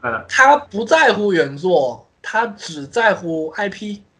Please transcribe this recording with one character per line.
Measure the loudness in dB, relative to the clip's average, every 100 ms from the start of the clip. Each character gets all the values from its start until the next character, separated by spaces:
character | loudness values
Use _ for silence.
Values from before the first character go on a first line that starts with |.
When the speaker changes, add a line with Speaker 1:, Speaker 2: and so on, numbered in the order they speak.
Speaker 1:
对 | -6
的。 | -6 -4
Speaker 2:
他 | 4 6 6
不 | 2 -6
在 | 0 4 4
乎 | 2 0
原 | 0 0 -2
作， | 0 2 0 -4 _ _
他 | -6 -2 -2
只 | -6 -14 -12
在 | -6 0 2
乎 | 0 -4 -4 -6
I | -6 -6
P， | -6 -10 -12 _ _